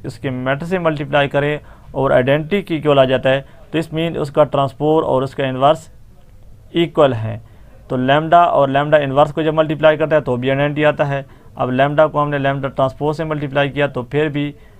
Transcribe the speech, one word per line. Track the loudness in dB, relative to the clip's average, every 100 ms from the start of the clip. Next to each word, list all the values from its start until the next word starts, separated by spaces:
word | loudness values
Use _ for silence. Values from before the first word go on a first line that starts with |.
| -14
इसके | -8 -8
मैट्रिक्स | -4 -4 -4 -4
से | -2
मल्टीप्लाई | -2 -2 -2 0 0
करें | 0 -2 -4 -10 -20 -10 -4
और | 2
आइडेंटिटी | 2 2 0 0 -4
की | -2 -2
इक्वल | 2 4
आ | 4
जाता | 2 0
है, | -2 -4 -20 -8
तो | -6
इस | -4
मीन | -4 -4 -4
उसका | -4 0 2
ट्रांसपोज | 2 -2 -2 0 0 2
और | -2
उसका | -2 -4 -4
इनवर्स | 2 2 2 -4 -20 -20 -20 -20 -20 -20 -20 -6 -2
इक्वल | 0 2 2
है। | 2 -6 -8 -14 -20 -20 -18 -6
तो | -2
lambda | 2 2 4 4 4
और | 2 2
lambda | 2 2 2
इनवर्स | 2 2 2
को | 2
जब | -2
मल्टीप्लाई | 0 0 2 2 2
करता | 2 0
है |
तो | 0 -2
भी | 0
आइडेंटिटी | 0 0 2
आता | 0 0 -2
है। | -4 -8 -20 -16 -6
अब | -2
lambda | 0 2 4 2
को | 2
हमने | -2 -2
lambda | -2 -2 -4 -2
ट्रांसपोज | -4 -2 -4 -4
से | -4
मल्टीप्लाई | -4 -4 -2 -2
किया | 0 -2
तो | -4
फिर | -4 -2 -2
भी | -2 -6 -8 -20